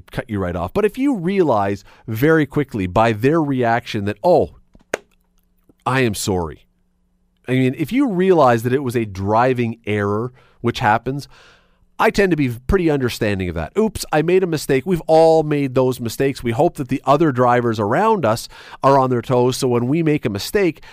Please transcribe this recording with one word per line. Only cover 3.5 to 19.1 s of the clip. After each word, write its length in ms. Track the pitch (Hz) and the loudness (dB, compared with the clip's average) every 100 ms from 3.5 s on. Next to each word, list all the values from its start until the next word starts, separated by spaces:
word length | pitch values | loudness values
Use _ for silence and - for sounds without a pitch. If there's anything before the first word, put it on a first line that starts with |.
| 131 117 120 - 113 101 | 0 0 0 -2 -6 -6
that, 120 | 104 | -2
"Oh, 320 | 175 160 95 - _ - _ - _ _ _ _ _ _ _ _ - | 2 2 2 -6 _ -20 _ -12 _ _ _ _ _ _ _ _ -4
I 160 | 131 | 0
am 120 | 123 | 0
sorry." 520 | 101 - 92 82 - _ _ _ _ _ _ _ _ - | -2 -4 -4 -4 -10 _ _ _ _ _ _ _ _ -4
I 60 | |
mean, 220 | 131 127 135 | 0 0 -2
if 140 | 143 | -4
you 180 | 247 285 | -2 0
realize 540 | 180 190 175 131 117 | 0 2 4 4 4
that 100 | 120 | 0
it 100 | 131 | -2
was 120 | 135 120 | -2 -4
a 100 | 110 | -6
driving 760 | 92 98 110 127 123 117 117 - | -6 0 2 2 0 -4 -6 -6
error, 460 | 104 101 104 123 - _ _ | -4 -2 -4 -6 -12 _ _
which 180 | 117 - | -6 0
happens, 480 | 117 110 - 139 - - - _ _ _ _ - | 2 2 0 -8 -10 -20 -20 _ _ _ _ -2
I 100 | 220 | -2
tend 200 | - 196 | 2 0
to 60 | 156 | 2
be 120 | 135 113 - | -2 -4 -2
pretty 220 | 196 165 | 0 2
understanding 600 | 143 123 - 110 98 90 | 0 -2 -2 -2 -2 -4
of 60 | 82 | -6
that. 220 | 78 - | -6 -2
"Oops, 280 | 220 - - | -2 -4 -4
I 100 | 156 | -2
made 220 | 160 185 | 2 0
a 40 | 185 | 0
mistake." 380 | 151 - 135 185 | -4 -2 -2 0
We've 160 | 175 160 | -4 2
all 360 | 160 160 160 | 4 6 4
made 300 | 151 147 139 | 2 -2 -2
those 260 | 127 131 127 | 0 0 0
mistakes. 440 | 117 - 139 - | -6 -2 -2 -2
We 80 | 120 | -4
hope 240 | 117 170 - | 0 0 0
that 140 | 135 | -6
the 120 | 135 - | -4 2
other 260 | 147 165 | 2 2
drivers 460 | 123 127 123 120 110 | 2 2 2 0 -2
around 460 | 104 139 214 220 131 | 0 0 2 2 0
us 220 | 120 - - - - | -2 -6 -20 -20 -2
are 140 | 131 139 | 4 4
on 120 | |
their 120 | 131 | 4